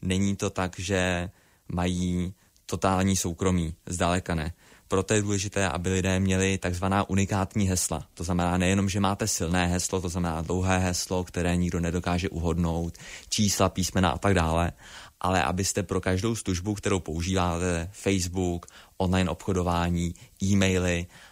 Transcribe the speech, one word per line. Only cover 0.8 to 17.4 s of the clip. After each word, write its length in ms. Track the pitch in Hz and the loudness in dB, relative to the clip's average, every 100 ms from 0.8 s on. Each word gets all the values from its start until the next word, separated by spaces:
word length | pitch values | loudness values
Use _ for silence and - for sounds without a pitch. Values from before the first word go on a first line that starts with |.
| 92 95 92 87 90 - _ _ - | -2 0 0 -2 -6 -12 _ _ -8
mají 640 | 90 90 90 90 90 90 - _ _ - | -2 0 0 0 0 -2 -8 _ _ -10
totální 500 | 101 95 92 98 92 | -2 2 2 2 2
soukromí. 600 | 90 82 98 90 80 82 - | -2 -2 0 2 0 -6 -8
Zdaleka 500 | 87 87 90 - 82 | -2 0 0 0 -4
ne. 180 | 80 - - - - | -4 -8 -18 -20 -2
Proto 260 | 95 95 | -2 2
je 80 | 107 | 0
důležité, 480 | 101 101 98 98 95 | 2 -2 -2 -2 -2
aby 200 | 80 90 | -2 0
lidé 300 | 95 95 92 | 0 2 2
měli 380 | 95 92 95 95 | 2 2 2 0
takzvaná 520 | 90 90 95 98 - | -2 -2 0 0 2
unikátní 600 | 95 98 101 95 107 95 | 0 2 0 0 0 0
hesla. 380 | 90 - 80 - | 0 0 -4 -6
To 100 | - | -8
znamená 340 | 87 87 87 90 | -2 0 2 2
nejenom, 320 | 90 98 98 | 2 2 2
že 100 | 104 | 0
máte 280 | 95 101 110 | 0 0 -2
silné 400 | - 85 90 87 | -2 0 2 2
heslo, 340 | 87 - 95 | 0 0 -2
to 80 | 87 | -2
znamená 320 | 90 87 80 | -2 -2 -2
dlouhé 380 | 80 90 92 92 | -2 0 2 2
heslo, 440 | 92 87 - 92 | 2 0 -2 -2
které 320 | 90 90 87 87 | -2 -2 0 2
nikdo 240 | 90 85 | 2 0
nedokáže 500 | 85 87 87 87 95 | -2 -2 0 0 -2
uhodnout, 680 | 82 82 82 85 82 85 - - - - | -2 0 2 0 0 -4 -8 -16 -18 -6
čísla, 400 | - 104 - 95 | 0 2 4 2
písmena 400 | - 87 95 90 | 2 -2 2 2
a 80 | 65 | 2
tak 160 | 101 | 2
dále, 380 | 92 80 82 85 - - - - - | 2 2 2 0 -4 -16 -20 -20 -4
ale 220 | 90 92 | 0 2
abyste 400 | 67 92 98 107 | 2 0 -2 -2
pro 180 | 90 92 | -2 -2
každou 340 | 95 92 113 113 | 0 0 0 -2
službu, 380 | - 87 101 | -2 -2 -2
kterou 260 | 101 104 95 | -4 0 -2
používáte, 920 | - 80 85 92 | -2 -4 0 0